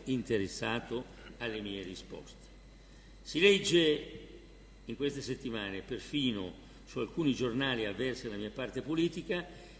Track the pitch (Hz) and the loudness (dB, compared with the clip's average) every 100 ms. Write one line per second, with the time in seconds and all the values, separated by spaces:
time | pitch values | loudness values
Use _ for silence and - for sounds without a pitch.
0 | - 131 104 113 98 - 113 117 - 120 | -2 0 2 2 2 -2 0 -2 -2 -6
1 | 127 - - - 120 110 101 98 92 92 | -6 -12 -16 -8 -6 -4 -4 -6 -6 -10
2 | - 76 71 - - - - - - - | -10 -12 -14 -16 -18 -20 -20 -20 -20 -20
3 | - - - 147 190 196 139 170 160 151 | -20 -18 -4 6 8 8 8 8 8 6
4 | - - - - - - - - - 113 | 0 -12 -14 -16 -18 -20 -20 -16 -10 -2
5 | 139 139 123 120 127 113 101 95 - 120 | -2 -2 -4 -4 -4 -4 -4 -4 -4 -6
6 | - 147 131 104 90 82 - - - - | -2 0 2 2 -2 -8 -16 -18 -10 -4
7 | 113 - 156 113 123 117 139 123 107 98 | -4 2 2 4 2 2 0 2 0 0
8 | 127 117 120 104 104 104 123 110 127 160 | -2 -2 -6 -4 -6 -4 -6 -4 -2 2
9 | 170 151 - 175 170 - - - | 2 2 -4 -4 -4 -12 -16 -18